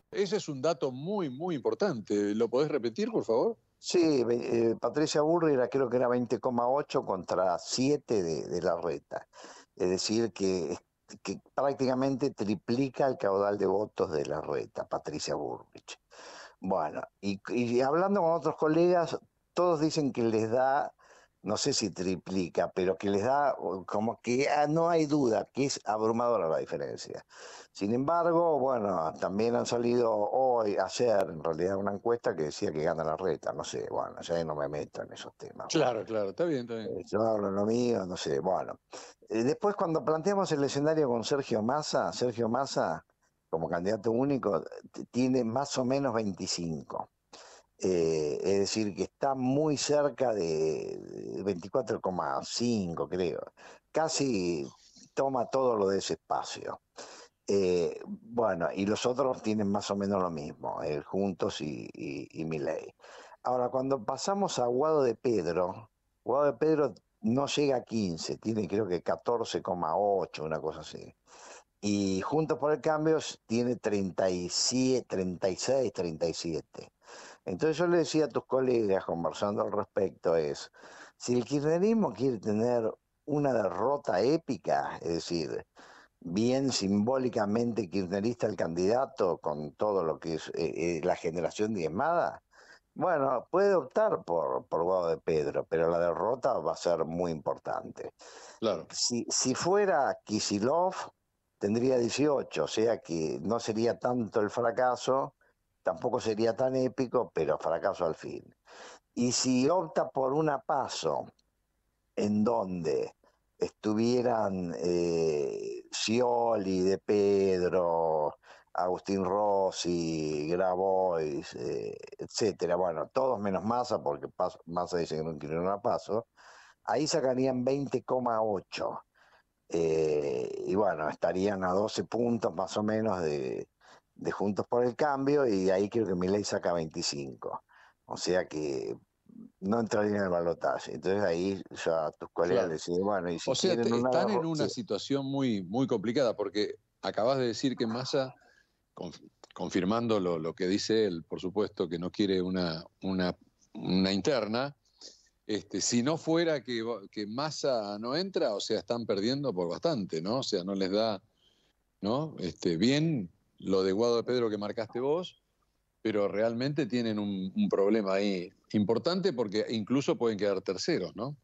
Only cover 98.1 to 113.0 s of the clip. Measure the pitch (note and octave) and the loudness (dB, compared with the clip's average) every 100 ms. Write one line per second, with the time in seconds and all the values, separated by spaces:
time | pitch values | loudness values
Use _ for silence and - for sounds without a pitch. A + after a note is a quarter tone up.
98.1 | - - - - - A2+ F2 D#2+ - - | -16 -20 -20 -20 -6 -2 -2 -6 -6 -2
99.1 | A#2+ A#2+ - B2+ B2 E3+ G3+ G3+ E3 B2+ | -2 -2 -2 -2 0 2 2 4 4 2
100.1 | - - G#2 - G2+ A2+ E3 F#3 F3+ - | 0 -4 -4 0 0 2 2 2 -2 -10
101.1 | - _ _ _ - G2+ A2+ B2+ B2+ A#2 | -14 _ _ _ -4 0 2 4 4 2
102.1 | - D3 C3+ G2+ - D2 - A2+ A2 - | 2 2 2 0 -2 -2 2 2 0 -2
103.1 | E2 D#2+ B1 F2 A#2 A2+ A2 A#2 G#2 B2 | -2 -2 -2 -2 -2 -2 0 0 0 -2
104.1 | B2 G#2+ A#2 G#2 - A#2 A2 B2+ A#2+ - | -2 0 0 0 0 -2 2 0 0 0
105.1 | C3+ C#3+ - _ _ _ _ - - B2+ | 0 0 -8 _ _ _ _ -4 -2 -2
106.1 | A#2+ A2+ G#2+ A2+ A2+ C3 C3 B2+ G#2+ B2+ | 0 0 2 2 2 0 2 0 0 -2
107.1 | B2+ A2 - D2 D2+ D#2+ D#2+ F2+ F#2 E2+ | 0 0 0 0 0 0 0 0 0 -2
108.1 | D#2 - C#2 - _ _ - - - _ | -2 -8 -12 -14 _ _ -20 -20 -20 _
109.1 | - B2 A#2 B2+ B2+ C3+ F3+ D#3+ - D#3+ | -2 0 0 2 4 4 2 0 -2 -2
110.1 | C#3 C3 C#3+ D#3 C#3 - D3 A#2+ - D#2+ | 0 0 2 2 0 0 -2 -2 -4 -2
111.1 | C2 - - _ _ _ _ _ _ _ | -2 -6 -14 _ _ _ _ _ _ _
112.1 | - G#2 G#2 G#2+ A#2 F#2+ F2+ D#2+ C2+ | -4 0 2 2 2 0 -2 -2 0